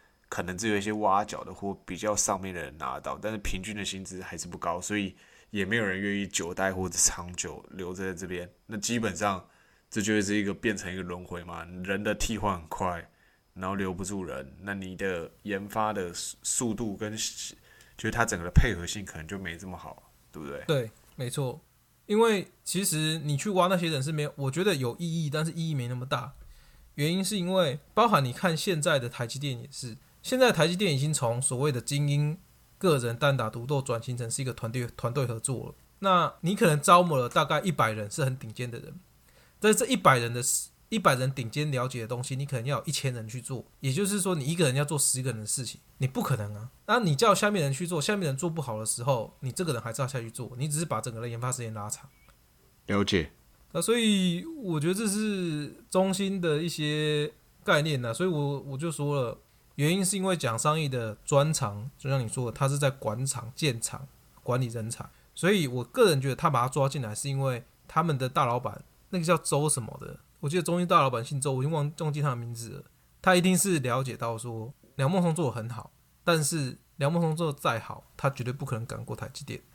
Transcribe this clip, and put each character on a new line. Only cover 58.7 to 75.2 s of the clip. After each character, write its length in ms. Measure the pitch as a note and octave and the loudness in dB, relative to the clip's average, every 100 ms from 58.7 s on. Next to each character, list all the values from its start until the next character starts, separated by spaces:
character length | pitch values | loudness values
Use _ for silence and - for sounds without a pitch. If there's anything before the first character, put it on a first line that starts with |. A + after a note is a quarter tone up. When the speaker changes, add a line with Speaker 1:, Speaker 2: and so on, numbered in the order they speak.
| C3+ | -6
Speaker 2:
就 140 | E3 | -4
说 280 | D3 C#3+ C#3+ | -2 0 0
了， 200 | A#2 - _ _ _ | -2 -6 _ _ _
原 180 | - D3+ | 0 2
因 120 | F#3 | 2
是 120 | F#3 G#3 | 2 0
因 60 | |
为 140 | F#3+ E3+ | 0 0
蒋 200 | B2+ A2 | 0 0
尚 220 | D3+ D#3 | 2 2
义 100 | D3 | 0
的 280 | B2+ A2+ G#2 | -2 -4 -6
专 280 | - C#3+ D3+ | 2 4 4
长， 380 | D#3 A2+ G#2 B2+ - | 2 -2 -4 -10 -8
就 100 | C3+ | -2
像 140 | C3+ | 0
你 60 | A2+ | 0
说 240 | - A#2+ | -2 -4
的， 40 | A2 | 0
他 120 | C3+ | 0
是 100 | C#3+ | 2
在 100 | C#3+ | 0
管 380 | C3 A2 A2 C3+ | 0 -4 -2 -2
厂、 240 | B2 A2+ - | -4 -8 -2
建 240 | D3+ A#2 | -2 0
厂、 260 | - - C3+ - _ - | -4 -8 -14 -18 _ -10
管 160 | - B2 | -2 0
理 60 | B2 | 0
人 220 | A2+ A2+ | -4 -6
才， 160 | - - - _ | -8 -12 -18 _
所 160 | - F3 | 0 2
以 160 | G#3 C#3 | 4 2
我 160 | B2 | -2
个 280 | A#2+ - G#3+ | -2 4 6
人 100 | C#3+ | 6
觉 80 | C3+ | 2
得 80 | B2 | 2
他 120 | E3 | 2
把 140 | B2+ | 4
他 60 | B2+ | 2
抓 200 | D3 C3+ | 2 0
进 140 | D3 | 0
来， 100 | A2 | -4
是 160 | G#2+ C#3 | -4 -4
因 120 | C3+ | -2
为 240 | C3+ A#2+ - _ - | 0 -2 -6 _ -4
他 160 | D#3+ | 0
们 120 | E3+ C3+ | 2 0
的 120 | C3 | 0
大 180 | - B2+ | 2 2
老 140 | B2 | 2
板， 240 | A2 G2+ - _ _ | -2 -8 -14 _ _
那 100 | F#3 | -2
个 60 | |
叫 120 | E3 E3 | 2 2
周 300 | - C#3+ D3+ | 2 2 2
什 140 | C3+ | 0
么 160 | A2 - | -4 -10
的， 200 | - - _ _ | -14 -16 _ _
我 100 | D3 | -2
记 60 | |
得 80 | F3 | 0
中 160 | E3 E3+ | 2 0
兴 80 | F3+ | 6
大 140 | F3 | 6
老 100 | C3+ | 6
板 140 | A#2+ | 2
姓 160 | A#2+ C#3+ | -2 -2
周， 140 | C#3 | 0
我 80 | C3 | 0
已 20 | C#3 | 0
经 60 | |
忘-， 160 | D#3+ C#3+ - | 0 -2 -2
忘 140 | D#3 | -4
记 100 | D3 | 0
他 60 | C#3+ | 0
的 80 | A#2+ | 0
名 180 | A#2 | -4
字 140 | A#2 A#2 | -10 -10
了。 160 | F#2+ - _ _ _ | -12 -14 _ _ _
他 140 | F#3 | 6
一 60 | F3+ | 6
定 180 | F#3 F3+ | 6 4
是 220 | G3 E3 | 4 2
了 240 | B2+ B2 | 2 0
解 120 | C3 A2 | -2 -4
到 220 | A#2 A2+ | -4 -4
说 340 | A#2+ A2+ A2+ - _ | -6 -8 -10 -14 _
梁 160 | - C#3 | 0 2
孟 100 | F#3+ | 4